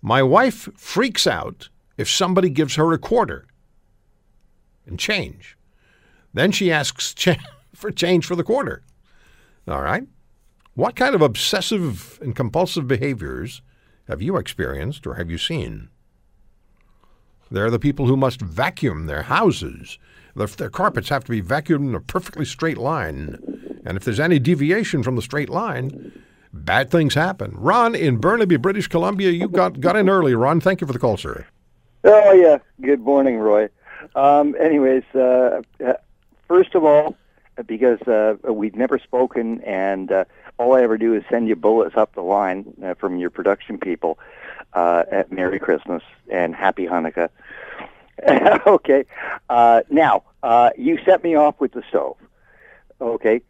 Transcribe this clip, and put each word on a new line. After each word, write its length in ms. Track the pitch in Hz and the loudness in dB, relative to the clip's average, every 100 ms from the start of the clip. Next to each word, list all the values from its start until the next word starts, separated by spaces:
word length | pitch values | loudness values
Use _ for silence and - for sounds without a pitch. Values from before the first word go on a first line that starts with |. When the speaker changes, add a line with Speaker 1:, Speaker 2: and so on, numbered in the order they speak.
Speaker 1:
"My 200 | - 127 | 0 0
wife 440 | 131 170 262 - - - | 4 4 2 -2 -16 -20
freaks 500 | - - 262 - - | -10 -4 -2 0 -2
out 420 | 95 - - - _ _ - | -2 -8 -14 -20 _ _ -10
if 120 | 113 | -6
somebody 400 | - 180 185 185 | -2 0 2 0
gives 260 | 135 151 151 | 0 -2 0
her 160 | 160 | 0
a 40 | 160 | 0
quarter 480 | - 240 214 71 _ _ _ _ _ _ _ _ _ _ _ _ _ _ - | -2 -2 -2 -6 _ _ _ _ _ _ _ _ _ _ _ _ _ _ -16
and 140 | 87 | -10
change. 580 | - 208 139 - - _ _ _ _ _ _ _ _ | -4 -4 -4 -12 -20 _ _ _ _ _ _ _ _
Then 180 | - 170 | -2 0
she 200 | - 185 | 2 0
asks 420 | 160 139 - - | 0 -2 -8 -10
cha-, 240 | - - 170 - - | -2 0 0 -4 -20
<laughs> 180 | _ | _
for 180 | _ - | _ -12
change 340 | - 170 180 - | -4 0 0 0
for 100 | 175 | -6
the 80 | |
quarter." 400 | 165 247 - - _ _ _ _ _ _ _ _ - | -2 -2 -2 -10 _ _ _ _ _ _ _ _ -10
All 140 | 71 | -6
right. 220 | 69 147 269 _ _ _ _ _ _ - | -4 -4 -6 _ _ _ _ _ _ -4
What 200 | 185 247 | -4 0
kind 180 | 254 240 | 0 2
of 60 | |
obsessive 960 | 151 104 - 190 - 214 165 92 - - | 2 0 -4 -4 -2 -4 -4 -8 -14 -14
and 140 | 139 120 | -12 -6
compulsive 520 | 120 156 180 180 131 | -4 -2 -2 -4 -4
behaviors 760 | 127 143 123 76 64 98 - _ _ _ _ - | -2 -2 -6 -8 -10 -12 -14 _ _ _ _ -12
have 120 | 71 | -8
you 140 | 113 185 | -4 -6
experienced 680 | - - 69 69 92 147 - | -6 -8 -6 -6 -8 -10 -10
or 60 | 69 | -10
have 140 | 85 | -8
you 60 | 82 | -6
seen? 500 | - 165 64 52 - _ _ _ _ _ _ _ _ _ _ _ _ _ _ _ _ | -6 -6 -8 -12 -18 _ _ _ _ _ _ _ _ _ _ _ _ _ _ _ _
There 140 | 98 107 | -4 -2
are 60 | |
the 80 | 117 | 0
people 280 | 143 139 127 | -2 -2 0
who 100 | 135 | 2
must 240 | 135 123 | 0 -2
vacuum 640 | 101 80 147 - 139 78 80 | -10 -4 -6 -4 -6 -4 -8
their 180 | 73 | -8
houses. 760 | 73 156 214 - 76 - 65 - _ _ _ - | -4 0 0 -2 -8 -14 -20 -20 _ _ _ -8
Their, 120 | 104 | -8
their 220 | - 139 | -6 -12
carpets 400 | - 196 117 - | -2 -2 -2 -4
have 140 | 143 - | -4 -2
to 60 | |
be 100 | 113 | -6
vacuumed 460 | 90 139 151 156 143 | -2 -4 0 -2 -2
in 80 | 101 | -6
a 40 | |
perfectly 460 | - 185 180 - 147 | -6 -8 -8 -8 -8
straight 320 | - 160 139 | -4 -6 -4
line. 580 | 131 156 85 69 76 - - - - - - | -4 -4 -6 -8 -10 -12 -14 -16 -16 -14 -8
And 100 | 92 | -6
if 80 | |
there's 160 | 127 107 | -4 -2
any 200 | 160 160 | 2 2
deviation 640 | 127 170 143 196 220 156 | 2 0 0 0 -2 -4
from 120 | 120 123 | -2 -4
the 60 | |
straight 280 | - 143 143 | -6 -8 -6
line, 640 | 165 226 131 131 - - - _ _ _ | -6 -6 -6 -8 -12 -20 -20 _ _ _
bad 380 | - 73 101 135 | -16 -2 0 2
things 240 | 170 151 | 2 2
happen. 380 | 139 170 196 101 95 | 0 -2 -4 -10 -4
Ron 380 | 147 220 233 | 0 2 2
in 240 | 233 165 117 | 0 0 2
Burnaby, 400 | 143 233 208 156 | 2 2 2 2
British 300 | 170 202 - | 0 -2 -2
Columbia, 420 | 175 180 202 196 | -2 -2 0 0
you 180 | 170 196 | 0 -2
got, 320 | 180 185 127 | 0 0 0
got 160 | 165 202 | 0 2
in 140 | 190 | 4
early. 240 | 196 156 | 4 2
Ron, 260 | 117 127 165 | 2 2 2
thank 220 | 185 190 | 2 -2
you 60 | 151 | -4
for 60 | |
the 60 | 123 | -2
call, 180 | 127 101 | -2 -2
sir. 280 | - - - _ _ _ _ _ | -6 -12 -14 _ _ _ _ _
Speaker 2:
Oh, 300 | - 214 208 | 8 8 10
yeah. 240 | 190 175 143 _ _ | 8 8 6 _ _
Good 200 | 127 143 | 0 0
morning, 360 | 113 139 135 117 | 2 2 2 2
Roy. 320 | 107 104 107 _ - - - - | 2 2 2 _ -20 -20 -10 2
Um, 400 | 139 147 147 139 | 4 6 4 2
anyways, 440 | 156 147 135 131 - | 2 4 4 2 0
uh, 480 | 135 127 127 127 - 117 _ 123 | 0 2 4 2 0 -8 _ -4
uh, 80 | - _ _ _ _ _ | -4 _ _ _ _ _
first 260 | 175 185 | 4 4
of 100 | 190 | 4
all, 320 | 156 147 151 - _ _ _ - 117 | 6 4 4 -6 _ _ _ -16 -10
because, 340 | 110 123 113 - | 0 2 2 0
uh, 260 | 110 107 104 - | 2 2 0 -4
we've 240 | 107 104 98 | -4 -4 -4
never 220 | 127 127 | -2 -2
spoken, 640 | - 123 127 123 113 113 | -2 -2 0 -2 -4 -6
and, 500 | - 95 98 98 95 | -6 -4 -2 -4 -2
uh, 140 | 95 92 _ - - | -2 -2 _ -20 -4
all 160 | 120 131 | 4 4
I 60 | |
ever 160 | 120 110 | 4 2
do 160 | 113 | 0
is 100 | 110 - | 0 0
send 180 | 120 113 | -2 0
you 80 | 101 | 0
bullets 400 | 107 113 92 110 | 2 2 2 0
up 200 | 107 - | -2 -2
the 60 | |
line, 500 | 90 98 98 92 101 - | -2 0 0 -4 -10 -14
uh, 120 | 98 90 | -10 -6
from 220 | 98 90 | -6 -4
your 120 | 87 | -6
production 480 | - 92 98 - 104 | -2 -2 -2 -4 -10
people, 400 | 95 82 85 80 - - - - - | -8 -6 -6 -8 -12 -20 -20 -20 -8
uh, 300 | 90 87 85 85 | -2 2 2 0
at 200 | 95 - | -2 -4
Merry 280 | 95 90 95 | -4 -4 -4
Christmas 420 | - 80 - 87 - _ - | -2 -2 -2 -10 -10 _ -8
and 240 | 90 85 82 | -4 -4 -2
Happy 320 | 98 - 87 | -2 -2 -4
Hanukkah. 420 | 87 80 82 85 | -4 -4 -4 -6
<laughs> 60 | _ - - - - - _ _ - - 190 - - - | _ -20 -20 -18 -18 -20 _ _ -2 2 4 4 4 4
Okay. 380 | 196 - 139 131 - - - _ | 4 4 2 0 -10 -12 -12 _
Uh, 320 | 120 117 117 - | 4 6 6 4
now, 340 | 147 151 101 _ _ | 2 4 2 _ _
uh, 260 | 131 120 120 110 | 2 6 4 2
you 220 | 123 165 | -2 0
set 200 | - 185 | 4 2
me 100 | 170 160 | 4 2
off 240 | 147 - | 2 2
with 120 | 131 | -6
the 80 | 123 - | -6 -4
stove. 260 | - 69 - _ _ _ _ - - _ _ | -4 -4 -10 _ _ _ _ -20 -20 _ _
Okay. 400 | 117 113 110 123 _ | -6 -2 0 0 _